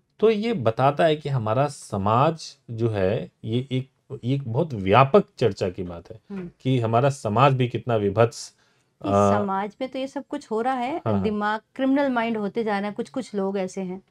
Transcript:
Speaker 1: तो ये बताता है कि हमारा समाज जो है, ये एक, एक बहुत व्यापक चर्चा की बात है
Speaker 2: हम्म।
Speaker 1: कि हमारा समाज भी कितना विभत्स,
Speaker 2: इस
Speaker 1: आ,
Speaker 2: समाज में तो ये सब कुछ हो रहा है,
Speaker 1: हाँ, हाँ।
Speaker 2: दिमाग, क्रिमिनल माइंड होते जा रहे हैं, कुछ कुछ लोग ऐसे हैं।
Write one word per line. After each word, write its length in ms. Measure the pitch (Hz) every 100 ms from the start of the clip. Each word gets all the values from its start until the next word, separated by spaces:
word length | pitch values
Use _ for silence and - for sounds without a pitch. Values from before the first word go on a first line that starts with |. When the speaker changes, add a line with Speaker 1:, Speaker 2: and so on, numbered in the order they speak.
| _ -
Speaker 1:
तो 120 | 214
ये 220 | 214 226
बताता 520 | 208 113 - 135 143
है 120 | 170 151
कि 120 | 147
हमारा 400 | 135 107 113 143
समाज 880 | - - 101 98 113 151 165 - - -
जो 180 | 113 117
है, 420 | 104 92 123 180 _
ये 240 | 117 117 131
एक, 460 | 131 131 _ - -
एक 240 | 117 139 123
बहुत 260 | 120 165
व्यापक 500 | 113 95 107 139 202 - -
चर्चा 300 | 113 98 98
की 140 | 90
बात 280 | 90 85 -
है 100 | 110 -
Speaker 2:
हम्म। 200 | 196 175 -
Speaker 1:
कि 200 | 131 131
हमारा 300 | 110 117 135
समाज 420 | 139 110 104 143
भी 160 | 131 120
कितना 280 | 113 - 113
विभत्स, 580 | 101 95 117 - - _ _ _ _ _
Speaker 2:
इस 60 | -
Speaker 1:
आ, 280 | 101 101 101
Speaker 2:
समाज 380 | 104 - 208 -
में 100 | 262
तो 80 | 262
ये 80 | 269
सब 200 | 285 269
कुछ 240 | 294 -
हो 100 | 220
रहा 140 | 247
है, 220 | 262 240 330
Speaker 1:
हाँ, 160 | 240
हाँ। 100 | 202
Speaker 2:
दिमाग, 380 | 196 208 208 220 _
क्रिमिनल 340 | - 269 269 285
माइंड 280 | 247 226 220
होते 280 | 202 233
जा 140 | 220 202
रहे 80 | 208
हैं, 100 | 208
कुछ 140 | 233
कुछ 240 | 269 -
लोग 240 | 202 190 196
ऐसे 220 | 185 196
हैं। 220 | 185 185 _